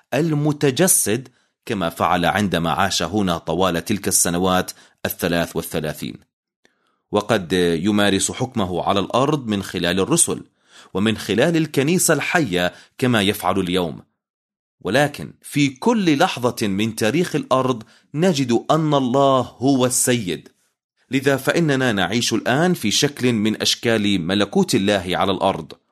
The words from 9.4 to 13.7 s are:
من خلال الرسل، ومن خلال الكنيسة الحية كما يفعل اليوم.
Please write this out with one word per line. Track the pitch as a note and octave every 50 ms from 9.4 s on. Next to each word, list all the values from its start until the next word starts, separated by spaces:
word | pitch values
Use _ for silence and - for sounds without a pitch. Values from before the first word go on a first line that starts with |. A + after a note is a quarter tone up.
| B2 A2+
من | G#2 G2 F#2+
خلال | - - F#2 E2+ F2 F2+ F#2+
الرسل، | F#2 G2+ D3+ E3 - - E2 A#1+ - - _ _ _ _ - - - - -
ومن | F#2+ G2+ A2+ G#2+ G#2
خلال | - - G2 G#2+ C3 E3+ E3+ D#3+
الكنيسة | D#3+ D3+ - C#3+ C3 D3 F3+ F3+ - - D#3+
الحية | C#3+ - - - F3 D#3 G2+ F2 F2 F2+ F2+ - - - _ _ -
كما | B2+ B2+ A#2+ A2
يفعل | G2 G2 G2+ - - F2+ F#2+ G2
اليوم. | F#2 F2